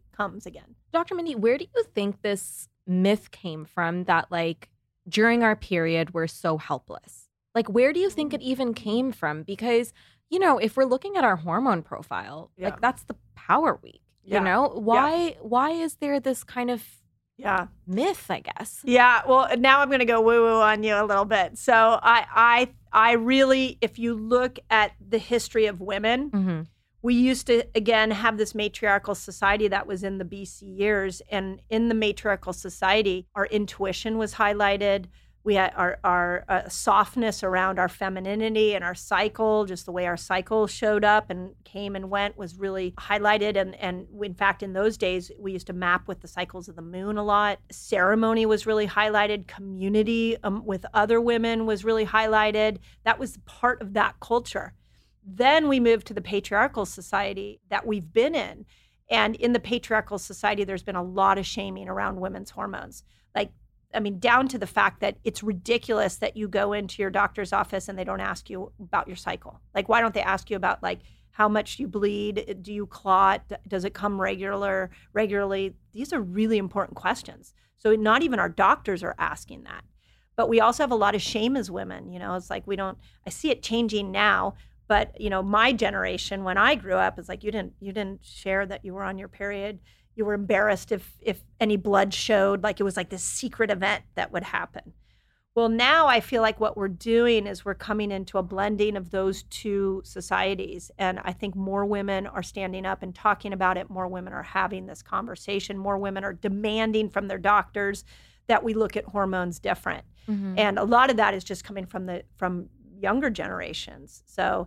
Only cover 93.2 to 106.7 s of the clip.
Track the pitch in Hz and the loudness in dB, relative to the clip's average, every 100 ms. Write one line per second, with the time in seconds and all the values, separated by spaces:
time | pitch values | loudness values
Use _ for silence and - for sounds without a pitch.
93.2 | - - 247 - 220 196 190 202 - - | -8 -8 -6 -2 -2 0 -2 -2 -6 -8
94.2 | - 180 190 - - - - - _ _ | -6 -6 -4 -6 -6 -12 -20 -20 _ _
95.2 | _ _ _ - 226 226 247 320 302 240 | _ _ _ 0 2 4 4 6 6 4
96.2 | - 233 220 220 214 - 196 175 233 226 | 2 2 2 2 -2 -2 -6 -4 2 4
97.2 | 240 226 202 196 202 190 - 214 208 196 | 4 2 0 -6 -8 -6 -4 -4 -2 -6
98.2 | 190 196 180 190 202 208 208 208 175 196 | -4 -4 -4 -2 -2 0 0 -2 -4 -2
99.2 | 190 190 - - 220 202 196 190 - 185 | -2 -2 -8 -10 -4 -2 -2 -4 -8 -14
100.2 | 175 185 190 190 196 180 - - 185 185 | -4 0 0 -2 -8 -12 -14 -4 -4 -4
101.2 | 185 180 202 190 190 196 202 202 196 190 | -8 -8 -8 -6 -4 -2 -2 -2 -2 -4
102.2 | 190 185 175 - 190 185 190 190 190 180 | -6 -10 -10 -8 -8 -6 -6 -6 -8 -2
103.2 | 214 202 202 190 185 180 - 185 180 185 | 0 0 -4 -2 -2 -2 -6 -8 -8 -8
104.2 | 185 185 165 190 185 190 185 - - 196 | -10 -12 -6 -4 -4 -4 -12 -16 -8 -6
105.2 | 233 175 - 202 - 202 196 196 196 190 | -6 -10 -6 -6 -6 -6 -4 -4 -4 -6
106.2 | 196 175 208 196 214 | -8 -6 -4 -2 -2